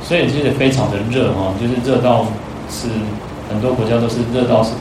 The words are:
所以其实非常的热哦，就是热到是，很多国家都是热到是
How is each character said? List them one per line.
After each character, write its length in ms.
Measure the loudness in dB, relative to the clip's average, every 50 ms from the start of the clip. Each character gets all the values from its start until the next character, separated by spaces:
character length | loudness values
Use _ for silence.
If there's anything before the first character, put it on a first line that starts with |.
| -2
所 140 | 0 0 2
以 100 | 2 2
其 100 | 0 0
实 80 | 0 0
非 220 | 2 2 2 2
常 180 | 2 2 0 0
的 80 | -2 -2 -2 -2
热 180 | 0 0 2 2
哦， 240 | 0 0 -2 -2 -2 -2
就 60 | -2 -2
是 80 | -2 0 0
热 160 | 2 2 4
到 240 | 4 4 4 4 2 0 -4 -6 -10 -12 -12 -12 -12 -10
是， 200 | -10 -8 -6 -4 -4 -4 -4 -4 -6 -8 -10 -12 -12 -12 -10 -6
很 140 | -4 -2
多 100 | 0 0 0
国 120 | 0 2
家 140 | 2 2 2
都 80 | 2 0
是 80 | 0 0 -2 0 2
热 120 | 0 2
到 180 | 4 4 4 4
是 80 | 2 -2 -4